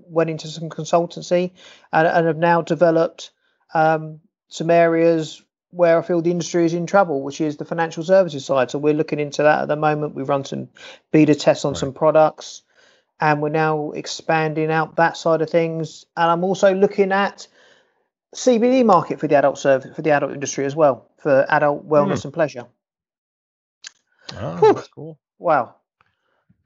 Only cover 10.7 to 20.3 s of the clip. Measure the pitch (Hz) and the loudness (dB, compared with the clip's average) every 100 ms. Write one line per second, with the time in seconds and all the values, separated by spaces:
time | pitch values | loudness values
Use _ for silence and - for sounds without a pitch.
10.7 | _ - - _ 160 151 147 - 143 147 | _ -20 -20 _ 4 4 4 2 0 -2
11.7 | 135 139 131 156 151 156 - - - _ | -4 -8 0 2 4 2 0 -16 -20 _
12.7 | _ _ _ _ _ 156 147 147 160 156 | _ _ _ _ _ 0 0 0 0 0
13.7 | 156 147 - - - - 160 156 156 156 | -2 -6 -10 -12 -10 -2 -2 -2 -2 -2
14.7 | 160 160 - 165 - 170 160 156 170 165 | -2 -2 0 0 0 -2 0 0 0 0
15.7 | 160 156 - _ - 170 170 185 185 196 | -4 -8 -12 _ -2 0 0 -2 2 2
16.7 | 190 202 202 190 196 196 - - _ _ | 4 0 0 0 0 -2 -6 -20 _ _
17.7 | _ _ _ _ _ _ - 254 226 247 | _ _ _ _ _ _ -2 0 2 4
18.7 | 262 226 175 - 139 147 147 143 - 143 | 4 4 4 2 -6 0 2 2 0 0
19.7 | 131 - - 156 143 143 | 0 -2 -6 0 0 -2